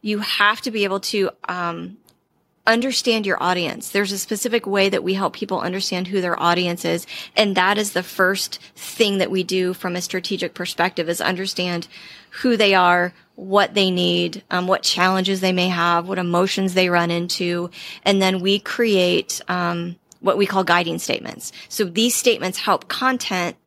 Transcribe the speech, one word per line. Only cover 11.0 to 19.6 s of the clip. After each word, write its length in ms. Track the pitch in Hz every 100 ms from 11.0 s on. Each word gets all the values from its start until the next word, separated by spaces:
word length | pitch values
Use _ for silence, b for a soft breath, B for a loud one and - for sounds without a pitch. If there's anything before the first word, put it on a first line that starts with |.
| 160
is 120 | 170
understand 680 | - 180 190 - 180 175 170 B B B B
who 260 | - 254 226
they 180 | 208
are, 400 | 190 180 175 175 b b -
what 380 | 190 202 196
they 180 | 202 190
need, 500 | 180 180 175 175 196 _
um, 160 | 180 180
what 160 | 190
challenges 580 | - - 185 190 190 190
they 120 | 185
may 160 | 180 180
have, 400 | 175 170 170 175
what 100 | 185
emotions 560 | 175 175 190 - 190
they 140 | 180 185
run 240 | 175 170
into. 580 | 170 175 - 175 175 175 B B B
And 160 | - 196
then 200 | 190 185
we 180 | 185 202
create, 840 | - - 233 196 180 180 - - -
um, 480 | 180